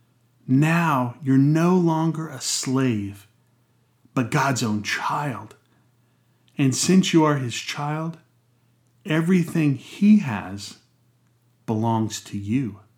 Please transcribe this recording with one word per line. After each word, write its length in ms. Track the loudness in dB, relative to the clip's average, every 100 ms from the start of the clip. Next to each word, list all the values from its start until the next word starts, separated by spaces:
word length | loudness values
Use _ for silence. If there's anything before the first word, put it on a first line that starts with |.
| _ _ _ _ 0
Now 680 | 2 4 2 2 0 -2 -4
you're 160 | 0 4
no 380 | 4 4 4 4
longer 520 | 2 0 -2 -4 -8
a 120 | -10
slave, 880 | -6 -6 -2 0 0 -2 -4 -10 -20 _ _ _ _ _ _ _ _
but 160 | -4 -2
God's 320 | -2 -2 -2
own 200 | -2 -4
child. 720 | -4 -6 -4 -6 -6 -8 -14 -20 _ _ _ _ _ _ _ _ _ -2
And 180 | -2
since 380 | 0 2 4 6
you 120 | 4
are 120 | 4 2
his 180 | -2
child, 640 | -8 -10 -8 -6 -6 -6 -10 _ _ _ _ _ _ _ _
everything 680 | -4 -2 2 2 2 0 0
he 440 | -2 -6 0 6 6
has 600 | 4 -6 -8 -12 -14 -18 _ _ _ _ _ _ _ _ -6
belongs 540 | -2 0 0 -2 -6
to 160 | -10 -10
you. 400 | -4 -2 -4 -8 _